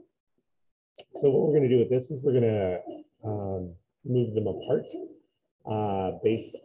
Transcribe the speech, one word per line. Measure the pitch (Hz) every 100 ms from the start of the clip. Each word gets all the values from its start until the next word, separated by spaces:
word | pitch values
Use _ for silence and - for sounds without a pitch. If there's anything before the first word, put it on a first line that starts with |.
| _ _ _ _ _ _ _ _ _ - - -
So | 143
what | 123 135
we're | 147
gonna | 127
do | 123
with | 113
this | 127 127
is | 135
we're | 139
gonna, | 123 113 107 92 90 - - - _
um, | 110 104 98 95 90 90 _ _
move | 127 123 113 107
them | 104
apart, | - - - - 349 - - _ _ _ _ -
uh, | 107 104 98 92 -
based | 107 113 - -